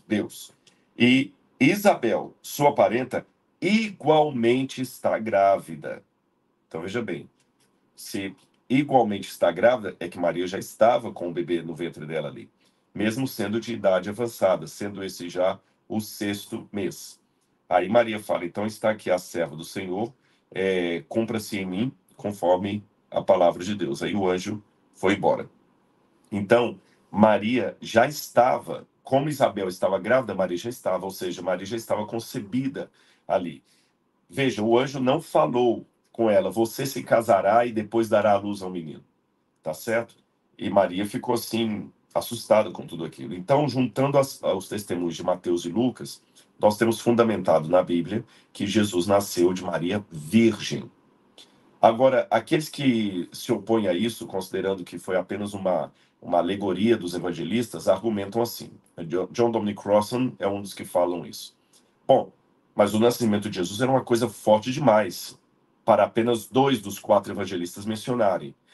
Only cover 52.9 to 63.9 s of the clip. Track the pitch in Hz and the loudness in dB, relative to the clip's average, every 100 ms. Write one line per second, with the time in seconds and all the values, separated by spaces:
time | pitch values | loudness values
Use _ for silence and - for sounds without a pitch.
52.9 | 113 104 92 82 - - 107 98 113 95 | 2 0 -4 -8 -8 -4 -2 0 0 2
53.9 | 87 113 107 - 98 92 95 95 95 87 | 0 -2 -4 -8 -8 -6 -4 -2 -4 -8
54.9 | 87 - 92 90 101 101 98 95 85 71 | -12 -4 -4 -4 -6 -6 -4 -2 -2 -4
55.9 | _ _ _ - 85 85 101 98 90 110 | _ _ _ -2 0 0 -2 -2 0 2
56.9 | 107 87 87 90 85 - 113 117 80 101 | 0 -2 -6 -6 -6 -4 -4 -4 -4 0
57.9 | 95 113 101 98 113 117 - - 104 _ | 0 0 -4 -4 -2 -4 -6 -16 -20 _
58.9 | - 82 90 92 - 117 113 101 98 101 | -14 -6 -4 -2 0 2 2 -2 -4 2
59.9 | 104 - 123 127 - 101 101 101 - 104 | 2 2 -2 -2 -2 -4 -4 -8 -12 -2
60.9 | 90 90 87 - - - _ _ _ _ | 0 0 -2 -8 -14 -18 _ _ _ _
61.9 | _ - 127 - _ _ _ _ - 104 | _ 4 4 4 _ _ _ _ 2 2
62.9 | 107 117 120 113 101 104 95 90 104 131 | 4 4 4 0 0 -2 -4 -4 -2 2